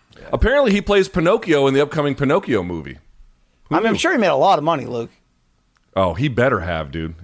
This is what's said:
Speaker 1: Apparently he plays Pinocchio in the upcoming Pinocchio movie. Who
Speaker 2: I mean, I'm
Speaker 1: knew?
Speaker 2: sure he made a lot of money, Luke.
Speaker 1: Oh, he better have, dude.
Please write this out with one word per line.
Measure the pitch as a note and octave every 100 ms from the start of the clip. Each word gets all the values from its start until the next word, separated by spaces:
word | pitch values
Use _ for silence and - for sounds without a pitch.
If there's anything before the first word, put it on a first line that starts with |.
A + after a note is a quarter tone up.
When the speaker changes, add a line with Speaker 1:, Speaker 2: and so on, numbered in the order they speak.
| _ - -
Speaker 1:
Apparently | B2 G#3 C#4+ B3+
he | G3+
plays | G3+ G3+ F#3+
Pinocchio | F3+ E3 A3 E3 D3 C#3
in |
the | C3+
upcoming | D3 D#3 C#3+ C3
Pinocchio | C3+ F3 - A2
movie. | F2+ E2+ C2+ C2 _ - - _ _ _ -
Who | D#3
Speaker 2:
I |
mean, | A3+
I'm |
Speaker 1:
knew? | G#3
Speaker 2:
sure | E4+
he | D#4
made | F#3+
a | C3+
lot | F3+ E3
of |
money, | D3+ D#3 A#2
Luke. | A#2+ A#2 _ _ _ _ _ _ _ _ F#2+
Speaker 1:
Oh, | F#2
he | E2 D3
better | A#2 B2 G#2
have, | F2 D#2+ D2
dude. | D#2+ D#2+ E2